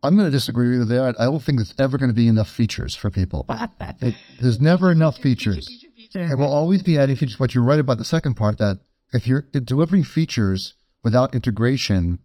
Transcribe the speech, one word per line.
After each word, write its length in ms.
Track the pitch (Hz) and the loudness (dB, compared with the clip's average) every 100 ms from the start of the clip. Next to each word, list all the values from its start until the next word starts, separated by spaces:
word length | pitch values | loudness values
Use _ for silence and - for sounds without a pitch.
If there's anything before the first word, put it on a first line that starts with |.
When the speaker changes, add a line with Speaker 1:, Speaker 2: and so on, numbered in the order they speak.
Speaker 1:
I'm 120 | - 196 | 4 4
gonna 120 | 190 | 4
disagree 400 | 135 - 123 120 | 0 0 0 0
with 100 | 123 | 2
you 60 | 113 | 0
there. 180 | 123 131 | 0 0
I, 20 | 113 | 0
I 20 | 117 | -2
don't 160 | 151 | 0
think 160 | - 135 | -2 -2
there's 160 | 104 - | -2 -2
ever 180 | 135 131 | -2 0
gonna 160 | 131 | 0
be 140 | 117 117 | 2 2
enough 220 | 110 104 | 2 0
features 460 | - 113 - - - | -2 -4 -4 -10 -6
for 140 | 107 | -6
people. 380 | 95 92 71 64 | -2 -4 -4 -6
Speaker 2:
<laughs> 60 | - 233 _ - - | -8 -8 _ -14 -6
Speaker 1:
It, 140 | 123 110 - - | -6 -6 -14 -4
there's 180 | 127 113 | -2 2
never 300 | 151 180 185 | 2 4 4
enough 260 | 165 160 - | 4 2 0
Speaker 2:
Feature, 360 | 143 120 - | -2 0 -2
Speaker 1:
features. 140 | 95 - | -4 -8
Speaker 2:
feature, 200 | - - _ | -20 -20 _
feature. 320 | - 190 170 | -14 -8 -4
Speaker 1:
There 100 | 135 | -2
will 140 | 143 | 0
always 300 | 143 160 190 | 0 2 0
be 140 | 180 156 | 2 2
adding 180 | 139 131 | 2 0
features, 220 | 135 - | -2 -2
but 160 | 127 123 | -2 2
you're 80 | |
right 160 | 120 151 | 2 2
about 180 | 135 123 | 2 -2
the 80 | 110 | -2
second 300 | 165 147 120 | -2 -2 0
part, 220 | 107 104 | -2 0
that 200 | 104 95 _ _ _ | -2 -2 _ _ _
if 140 | 123 113 | -4 0
you're 140 | 131 143 | -2 -2
delivering 520 | 143 120 131 160 190 | -6 -2 0 2 2
features 720 | 143 - 165 - 101 95 - _ _ _ | 0 -2 -2 0 0 -2 -6 _ _ _
without 300 | - 120 131 | 0 2 2
integration 840 | 127 127 104 117 135 - 98 87 87 | -2 -4 -2 0 0 0 0 0 -4